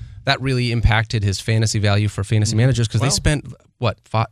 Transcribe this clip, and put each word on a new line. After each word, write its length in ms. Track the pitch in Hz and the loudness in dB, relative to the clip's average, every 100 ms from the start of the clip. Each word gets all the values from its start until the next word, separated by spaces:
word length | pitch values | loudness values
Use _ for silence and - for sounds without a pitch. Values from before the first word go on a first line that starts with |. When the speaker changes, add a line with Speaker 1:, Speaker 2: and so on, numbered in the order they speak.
| - - | -18 -10
Speaker 1:
That 180 | - 139 | -4 -2
really 300 | 135 127 120 | -2 0 0
impacted 520 | 117 113 110 110 117 | 2 4 2 2 -2
his 160 | 101 95 | -2 -2
fantasy 380 | - 110 113 107 | 0 0 2 0
value 300 | 104 101 104 | 0 2 0
for 160 | - | -2
fantasy 280 | 98 107 107 | -2 0 2
Speaker 2:
Mm-hmm. 40 | 110 | 2
Speaker 1:
managers 300 | 127 117 113 | 2 2 0
'cause 120 | 107 | 0
they 40 | 139 | 0
Speaker 2:
Well 40 | |
Speaker 1:
spent, 420 | - - 151 - - _ _ | 0 0 -2 -6 -18 _ _
what, 220 | 117 - _ | -4 -4 _
fi-, 200 | 113 113 | -2 -2